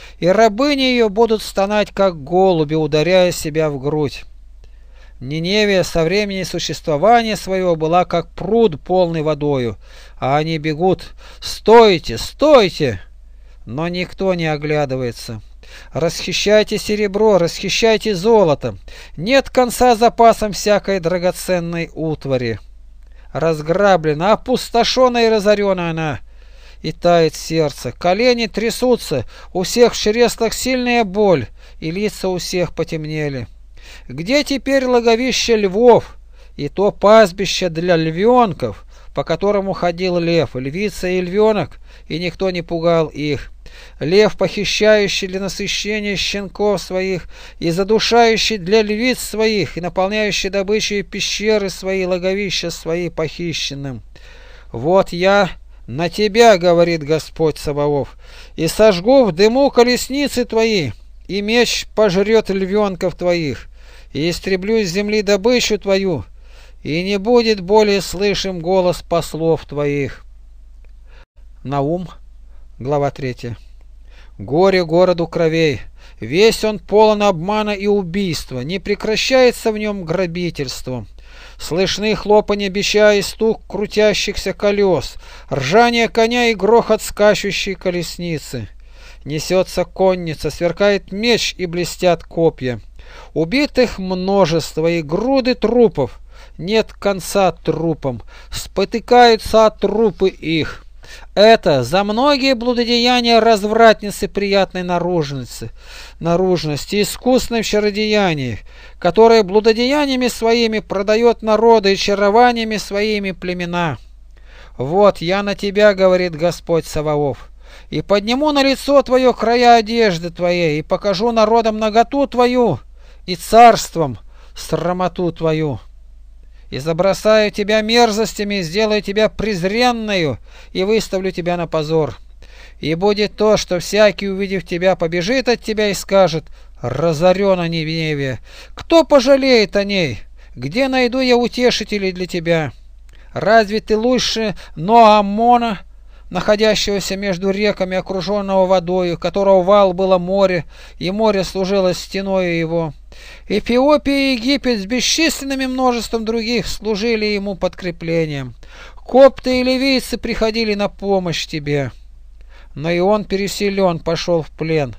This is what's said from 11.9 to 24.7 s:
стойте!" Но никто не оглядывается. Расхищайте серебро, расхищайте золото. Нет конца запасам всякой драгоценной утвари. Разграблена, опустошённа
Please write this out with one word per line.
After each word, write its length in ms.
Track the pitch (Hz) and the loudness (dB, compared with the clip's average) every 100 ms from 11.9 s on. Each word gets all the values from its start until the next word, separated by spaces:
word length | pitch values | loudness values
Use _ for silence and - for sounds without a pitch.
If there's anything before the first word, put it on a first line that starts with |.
| 165 - 113 | 4 -2 -8
стойте!" 800 | - - 294 277 185 - 139 104 - - - - - - - | -8 0 4 6 4 0 -4 -4 -10 -20 -20 -20 -20 -20 -12
Но 220 | 127 170 | -8 -6
никто 460 | 180 180 - 190 | -6 -8 -4 -2
не 120 | 175 160 | 0 -2
оглядывается. 960 | 151 151 147 143 131 123 - - 110 - - - - - | -4 -2 -2 -2 -4 -6 -8 -12 -12 -14 -20 -20 -20 -12
Расхищайте 840 | 135 165 - - 175 202 214 208 214 | -4 -2 -4 -6 -2 2 2 2 -2
серебро, 600 | - 208 208 202 220 185 | -4 -2 -2 0 4 4
расхищайте 800 | 170 - 190 - 226 214 220 190 | 2 -4 -6 0 2 2 -2 -2
золото. 600 | 208 226 175 139 123 95 - - - - | 2 4 4 2 -4 -10 -16 -20 -16 -8
Нет 340 | 185 269 - | 0 0 2
конца 440 | - 247 - 247 | 0 0 2 2
запасам 580 | 220 233 - 233 - 214 | 4 4 6 4 4 0
всякой 460 | 170 208 202 - 196 | -4 0 0 0 -2
драгоценной 920 | 165 180 180 170 - 180 170 170 160 | -2 -2 -2 -4 -4 -4 -4 -6 -8
утвари. 640 | - 160 151 139 131 120 107 - - - - - - - | -6 -6 -6 -4 -4 -2 -8 -12 -20 -20 -20 -20 -20 -12
Разграблена, 1000 | - 160 156 151 185 202 180 156 147 190 | -4 -2 -2 -2 2 4 4 2 0 2
опустошённа 920 | 214 - 247 - | 0 0 -4 0